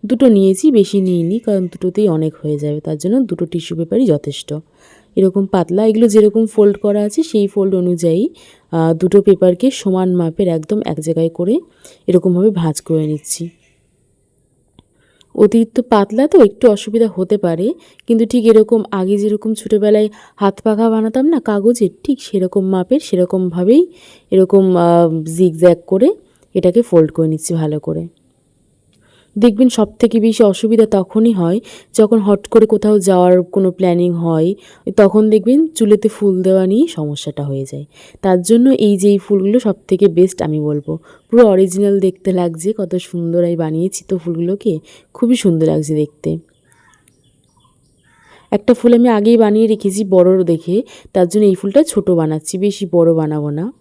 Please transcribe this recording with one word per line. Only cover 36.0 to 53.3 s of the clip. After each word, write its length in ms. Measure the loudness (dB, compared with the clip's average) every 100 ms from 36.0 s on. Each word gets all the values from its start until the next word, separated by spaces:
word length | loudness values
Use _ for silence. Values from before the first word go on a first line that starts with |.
| 2
ফুল 320 | -2 -2 0
দেওয়া 260 | 2 2 2
নিয়ে 200 | 0 -2
সমস্যাটা 560 | -4 -8 -8 -10 -10
হয়ে 220 | -8 -8 -8
যায়। 200 | -12 -16 _ -20 _
তার 200 | 0 0
জন্য 280 | 2 2 4
এই 280 | 2 2 2
যে 120 | 2
এই 80 | 0
ফুলগুলো 420 | 0 -2 0 0
সব 160 | -2 -6 -4
থেকে 200 | 0 2
বেস্ট 340 | 2 0 0
আমি 180 | -6 -4
বলবো। 380 | -4 -6 -6 -12 _ -20 _
পুরো 160 | 4 4
অরিজিনাল 520 | 4 0 0 0 0
দেখতে 320 | -2 -4 -4
লাগছে, 420 | -2 -2 -4 -8 -6
কত 180 | -6 -6
সুন্দর 480 | -8 -8 -4 -2
আমি 120 | 0 -2
বানিয়েছি 500 | -4 -2 -4 -6 _
তো 100 | -8
ফুলগুলোকে, 640 | -6 -6 -4 -4 -4 -6 -8 -20 _
খুবই 220 | -6 -2 0
সুন্দর 320 | 0 2 2
লাগছে 280 | 0 -2 -4
দেখতে। 420 | -4 _ -8 -8 _ _ _ _ _ _ _ _ _ _ _ _ _ _ _ _ _ _ _ -20 _
একটা 220 | -4 0
ফুল 200 | 2 4
আমি 160 | 4 4
আগেই 280 | 2 2 4
বানিয়ে 300 | 4 2 0
রেখেছি 360 | 0 -2 -4
বড় 400 | 0 2 4 2
দেখে, 380 | 0 -2 -2 -4 -4 -14 -8
তার 140 | -2 0
জন্য 180 | 2 0
এই 100 | 0
ফুলটা 280 | 0 0
ছোট 280 | 0 -2 -2
বানাচ্ছি, 460 | -2 -2 -4 -8 -6
বেশি 280 | -4 -4 -4
বড় 220 | 0 2
বানাবো 360 | 2 -2